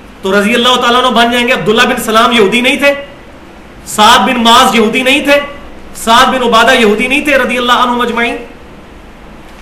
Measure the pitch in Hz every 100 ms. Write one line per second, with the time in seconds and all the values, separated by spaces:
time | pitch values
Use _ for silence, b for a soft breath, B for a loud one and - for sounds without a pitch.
0 | - - 190 202 202 240 240 247 247 247
1 | 254 226 233 247 240 254 170 233 247 247
2 | 226 220 247 233 196 240 247 277 285 277
3 | - - - - - - - - - -
4 | 214 247 254 240 226 240 254 233 214 254
5 | 254 285 285 285 285 - - - - -
6 | 226 233 262 254 233 220 233 254 214 208
7 | 254 285 294 269 240 247 247 233 247 240
8 | 240 226 233 285 - - - - - -
9 | - - - - - -